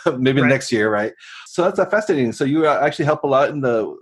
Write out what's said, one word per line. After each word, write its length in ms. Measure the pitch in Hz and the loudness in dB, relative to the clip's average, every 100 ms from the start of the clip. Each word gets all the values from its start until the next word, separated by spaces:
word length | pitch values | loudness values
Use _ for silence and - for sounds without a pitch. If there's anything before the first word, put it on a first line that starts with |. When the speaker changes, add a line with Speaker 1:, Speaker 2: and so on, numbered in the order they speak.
| 170 | -4
Speaker 1:
<laughs> 120 | 127 | 0
maybe 240 | 131 135 | 0 2
Speaker 2:
Right. 80 | 127 | 2
Speaker 1:
next 200 | 135 - | 0 0
year, 200 | 113 107 | 0 0
right? 220 | 104 107 - - - - | 0 -4 -8 -18 -20 -8
So 160 | - | -2
that's, 160 | 180 196 | 0 0
uh, 60 | 180 | 0
fascinating. 480 | 214 214 151 120 | 0 0 0 0
So 100 | 110 | -2
you, 240 | 139 156 156 | -2 2 2
uh, 140 | 139 | 2
actually 220 | 147 - 151 | 0 0 -2
help 180 | 151 | 0
a 40 | 143 | 2
lot 220 | 135 143 | 2 2
in 120 | 147 | 0
the 340 | 131 113 95 - | 0 0 -2 -8